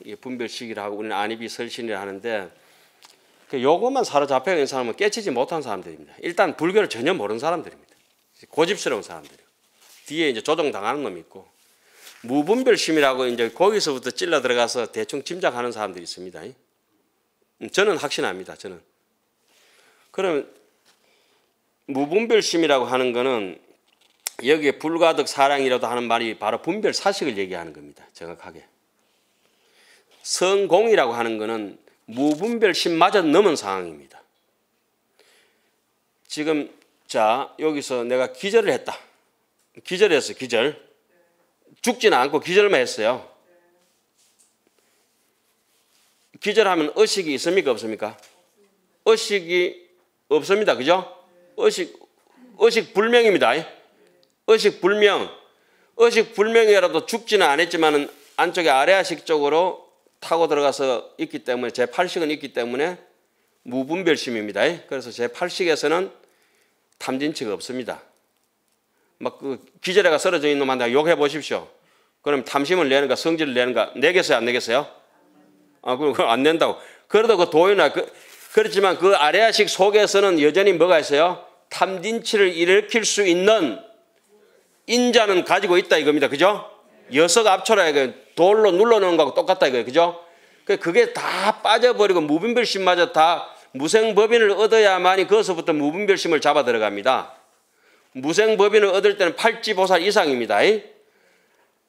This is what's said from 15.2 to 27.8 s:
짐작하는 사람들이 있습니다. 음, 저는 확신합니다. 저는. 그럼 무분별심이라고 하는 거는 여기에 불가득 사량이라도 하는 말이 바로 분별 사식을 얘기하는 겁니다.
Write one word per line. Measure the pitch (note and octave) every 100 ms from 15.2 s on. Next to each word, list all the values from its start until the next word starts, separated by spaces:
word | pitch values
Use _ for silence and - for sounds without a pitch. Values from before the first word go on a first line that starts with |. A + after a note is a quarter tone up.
짐작하는 | - F3 F3 B2 A#2+
사람들이 | G#2+ G#2 F2+
있습니다. | E2+ - F#2 E2+ F#2+ C3 _ _ _ _ _ _ _ _ _ _
음, | A2
저는 | - G#3 E3
확신합니다. | D3 - B2+ F#2 F2+ D#2+
저는. | G2+ F2 _ _ _ _ _ _ _ _ _ _ _ _ _
그럼 | - F#3+ D3+ - _ _ _ _ _ _ _ _ _ _ _ _ _ -
무분별심이라고 | C3+ C#3+ F#3+ A3+ A3+ E3+ E3+ D#3+ C3+ A#2
하는 | B2+ B2+
거는 | A#2+ B2+ B2 F#2+ - _ _ _ _ _ _ - -
여기에 | A#2 D#3 D3 -
불가득 | D#3 E3 E3 D3+ C3+
사량이라도 | - C#3 C#3+ C3 B2 A2+
하는 | B2
말이 | A#2+ A#2 A#2 G#2
바로 | G#2+ A2+
분별 | - G3+ G3+
사식을 | B2+ G3 G3 F#3 F#3
얘기하는 | F#3+ F3+ E3
겁니다. | -